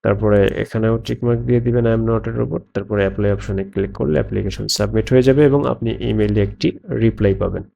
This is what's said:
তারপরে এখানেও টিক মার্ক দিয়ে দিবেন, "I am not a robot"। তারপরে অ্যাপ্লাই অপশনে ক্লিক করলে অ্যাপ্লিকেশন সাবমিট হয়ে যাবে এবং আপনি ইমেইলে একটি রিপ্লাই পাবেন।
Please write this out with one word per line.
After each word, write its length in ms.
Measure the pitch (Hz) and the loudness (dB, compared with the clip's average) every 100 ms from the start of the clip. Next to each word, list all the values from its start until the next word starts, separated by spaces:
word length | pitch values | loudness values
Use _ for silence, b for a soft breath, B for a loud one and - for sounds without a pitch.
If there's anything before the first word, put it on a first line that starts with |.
তারপরে 460 | 107 101 107 104 95 - | 0 0 2 4 2 0
এখানেও 420 | - 113 110 113 | -4 -2 0 0
টিক 260 | 113 131 | -4 -4
মার্ক 160 | 120 117 | -2 -2
দিয়ে 200 | 120 123 | 0 0
দিবেন, 260 | 120 120 117 | 2 0 2
"I 120 | 113 | 0
am 100 | 113 | 0
not 220 | 113 113 | -2 -2
a 80 | 117 | -4
robot"। 180 | 117 - - | -4 -4 -8
তারপরে 280 | - 101 104 | -10 -4 0
অ্যাপ্লাই 300 | 98 101 101 | 0 0 -2
অপশনে 320 | 98 - 98 | -2 -4 -6
ক্লিক 280 | 98 98 98 | -4 -4 -6
করলে 280 | 98 131 123 | -4 -2 0
অ্যাপ্লিকেশন 480 | - 101 98 - 104 | -2 -4 -4 -6 -6
সাবমিট 420 | - 104 110 107 | -2 0 0 2
হয়ে 120 | 127 | 4
যাবে 240 | 127 135 147 | 6 6 4
এবং 220 | 143 131 | 4 0
আপনি 280 | 123 113 98 | -2 -4 -4
ইমেইলে 420 | 117 110 104 104 | -2 0 2 2
একটি 380 | 101 101 160 - 196 | 0 0 -4 -4 -8
রিপ্লাই 440 | 123 113 110 101 | 0 0 2 0
পাবেন। 300 | 98 95 92 - | 2 -2 -4 -10